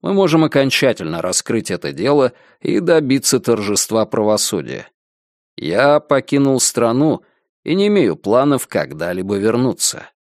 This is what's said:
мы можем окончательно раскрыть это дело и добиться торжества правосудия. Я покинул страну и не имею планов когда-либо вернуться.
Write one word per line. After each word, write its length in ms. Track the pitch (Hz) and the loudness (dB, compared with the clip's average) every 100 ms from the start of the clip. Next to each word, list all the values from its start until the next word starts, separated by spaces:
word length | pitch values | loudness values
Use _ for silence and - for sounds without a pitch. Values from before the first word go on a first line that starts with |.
мы 140 | - | 0
можем 300 | 196 190 160 | 2 4 4
окончательно 760 | 156 143 135 - 135 113 85 82 | 4 2 0 2 0 0 -4 -6
раскрыть 520 | 87 92 - 113 - | -4 -4 -2 -4 -2
это 200 | 90 - | -6 -6
дело 400 | 71 110 147 127 - _ _ | -4 0 2 2 -2 _ _
и 180 | - 180 | -4 -2
добиться 640 | 170 160 143 135 - 131 | 2 2 2 0 0 -2
торжества 680 | - 117 101 101 - 110 107 | 0 -2 0 -2 -2 -2 -2
правосудия. 800 | - 107 107 - 98 62 65 - _ _ _ _ _ _ - | 0 0 0 0 -4 -6 -12 -14 _ _ _ _ _ _ -10
Я 440 | - 95 139 147 | -4 0 2 2
покинул 600 | - 135 - 143 139 131 | 2 -2 0 0 2 2
страну 640 | - - 117 120 156 113 _ _ _ _ | 0 0 0 2 0 0 _ _ _ _
и 120 | - | -4
не 140 | 180 202 | 0 2
имею 280 | 208 123 78 | 2 2 0
планов 500 | 98 117 143 135 - | 0 2 2 0 -2
когда-либо 720 | - 71 76 85 90 95 101 | -6 -6 -6 -6 -6 -4 -2
вернуться. 720 | 104 117 127 - - - - _ | 0 0 -2 -2 -6 -6 -16 _